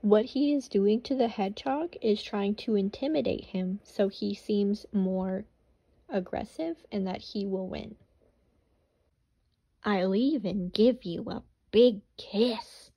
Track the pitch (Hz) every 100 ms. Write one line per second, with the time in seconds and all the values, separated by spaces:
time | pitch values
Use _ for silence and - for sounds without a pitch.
0 | 208 214 240 - 285 294 262 208 196 220
1 | - 262 233 214 196 208 - 269 339 -
2 | 226 208 - 208 202 208 - 214 196 -
3 | 269 311 233 - - 190 185 196 - -
4 | 196 - 208 202 - 214 202 208 - 208
5 | 185 185 190 190 208 _ _ _ _ _
6 | _ 262 185 - 214 - 320 330 - 208
7 | 190 190 - 220 196 190 185 - - 214
8 | _ _ _ _ _ _ _ _ _ _
9 | _ _ _ _ _ _ _ _ - 202
10 | 185 190 262 302 196 190 180 - 226 247
11 | - 170 214 180 - _ _ 202 247 202
12 | - _ - 202 240 220 - - -